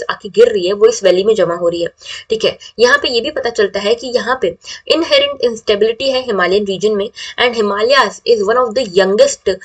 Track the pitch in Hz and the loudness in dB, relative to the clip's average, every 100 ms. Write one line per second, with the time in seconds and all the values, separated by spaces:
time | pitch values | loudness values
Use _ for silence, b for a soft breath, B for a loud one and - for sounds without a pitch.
0 | - - 202 190 240 208 175 202 220 233 | 2 -8 -4 4 4 4 -2 2 2 4
1 | 190 180 196 202 170 175 175 170 170 - | 2 2 2 2 2 0 -2 -2 -6 -8
2 | B B B 220 208 - B - 240 277 | B B B -2 -2 -2 B 0 2 2
3 | 302 240 247 - 233 226 202 196 202 233 | 0 -2 -4 -4 -4 0 0 0 -2 -2
4 | 262 240 208 254 185 - B B - 311 | -2 -4 -2 -2 -2 -4 B B -2 0
5 | 339 554 554 554 453 220 - 208 220 226 | 2 2 0 -2 -4 -2 -2 0 2 0
6 | 269 254 254 196 175 196 202 190 202 208 | -2 -2 -2 -2 0 0 0 -2 -2 -2
7 | 208 - B B 247 233 208 202 226 285 | -4 -8 B B -2 0 -2 0 2 2
8 | 208 - - 233 202 240 247 220 226 175 | 2 -2 0 0 2 2 0 -2 -2 0
9 | 190 208 277 - - 190 | 2 0 -2 -4 -4 -6